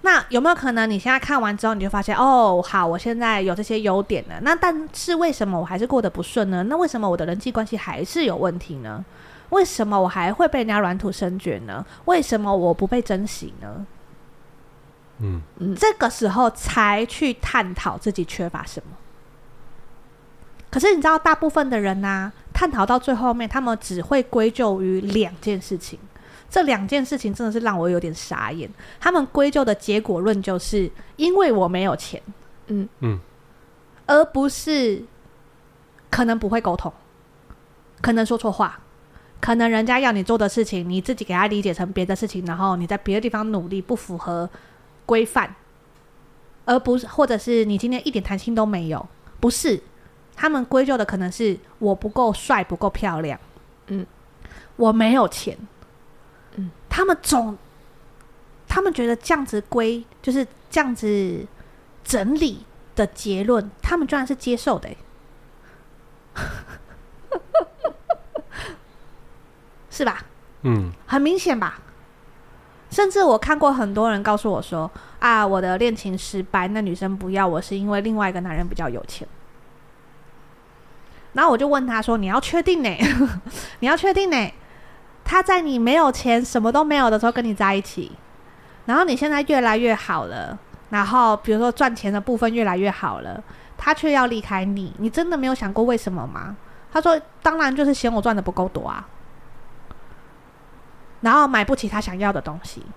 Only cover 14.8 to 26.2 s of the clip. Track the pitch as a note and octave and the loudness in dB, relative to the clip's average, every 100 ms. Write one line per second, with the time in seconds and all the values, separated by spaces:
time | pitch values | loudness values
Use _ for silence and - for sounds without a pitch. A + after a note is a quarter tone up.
14.8 | - _ - - G#2 F2 D#2 - F3+ F#3 | -20 _ -20 -10 -6 -6 -10 -8 -6 2
15.8 | G#4+ - A#3 - G#3+ G3 A#3+ - - - | 2 2 -2 0 -2 2 2 0 -4 2
16.8 | G#3 G#3 A#3 - C#4+ A#3+ - B3+ F#3 F3+ | 2 2 -2 -2 -2 -2 -2 0 -2 -4
17.8 | F#3+ - A3 F#3+ E3 - E3+ - C#3 - | -6 -4 -4 -4 -6 -4 -6 -6 -12 -14
18.8 | - - - - - - - - - - | -16 -20 -20 -20 -20 -20 -20 -20 -18 -16
19.8 | - - - - - - - - - C4+ | -18 -20 -20 -20 -20 -20 -20 -20 -6 0
20.8 | F4+ F4+ D#4 D#4+ D#4+ D#4 D#4 D#4 C#4 A#3 | 4 4 4 4 4 2 2 2 0 0
21.8 | G3+ F#3+ G3 G3 G3 - - - F4 B3+ | 0 0 -2 -2 -6 -10 -8 -2 0 2
22.8 | G3 B3 B3+ A#3+ B3+ A#3+ A3+ C4+ B3+ A3 | 2 2 2 0 0 0 -2 -2 -2 -4
23.8 | - F3+ E3+ C#4 B3+ A#3+ A3 A3+ A3+ F#3+ | -4 -6 0 0 2 2 2 2 0 2
24.8 | F#3 F#3 G3+ G3+ F#3 F3 - G3 - F3+ | 0 0 0 0 0 -4 -4 -4 -4 -8
25.8 | - - - - | -8 -18 -20 -20